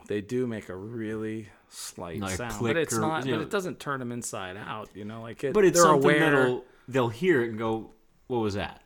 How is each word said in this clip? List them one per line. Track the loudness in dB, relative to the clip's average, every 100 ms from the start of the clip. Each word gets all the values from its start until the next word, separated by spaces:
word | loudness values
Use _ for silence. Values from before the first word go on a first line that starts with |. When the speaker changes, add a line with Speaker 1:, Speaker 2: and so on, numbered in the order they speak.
| -6
Speaker 1:
They | -4
do | -2 -2 -2
make | -4 -8
a | -10
really | -10 -8 -6 -6 -6 -8 -10 -20 _
slight | -16 -14 -10 -10 -6
Speaker 2:
Like | -6
a | -4
Speaker 1:
sound, | -6
Speaker 2:
click | -4 0
Speaker 1:
but | 0
it's | 0
Speaker 2:
or, | -2
Speaker 1:
not. | -2 -2
Speaker 2:
you | -2
Speaker 1:
But | -4
Speaker 2:
know. |
Speaker 1:
it | -2
doesn't | -4 -4 -8
turn | -6 -6
'em | -6
inside | -8 -8 -8 -10 -10
out, | -10 -12 -12
you | -12 -12
know. | -12
Like, | -12 -6
it, | 0
Speaker 2:
But | 6
it's | 6
Speaker 1:
they're | 8
Speaker 2:
something | 8 8 6
Speaker 1:
aware. | 6 6
Speaker 2:
that'll, | 4 4 0 -6 _ -4
they'll | 0 0
hear | 2 4 4
it | 2
and | -2
go, | -2 -4 -6 _ _ _ -4
what | -2
was | 0
that? | -2 -6 -10